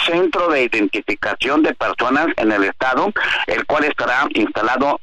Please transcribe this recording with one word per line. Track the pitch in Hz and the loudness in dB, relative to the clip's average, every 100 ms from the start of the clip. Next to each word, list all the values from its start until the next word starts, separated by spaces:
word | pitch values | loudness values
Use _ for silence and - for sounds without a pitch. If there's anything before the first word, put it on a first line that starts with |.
centro | - 170 180 185 175 | 0 2 2 2 0
de | 147 | 2
identificación | 120 113 101 107 - 104 104 98 123 151 | 2 0 0 -2 -4 -4 -4 -2 0 2
de | 156 | 2
personas | 143 110 90 120 139 165 - | 0 -4 -2 0 2 0 0
en | 110 | 0
el | 104 | 2
estado, | 98 - 131 131 196 - - - - | 0 0 0 2 0 0 -2 -2 -2
el | 113 - | -4 0
cual | 151 | 0
estará | 147 - 120 123 147 | 0 0 0 0 0
instalado | 104 101 104 110 123 139 - | 0 0 0 0 2 0 0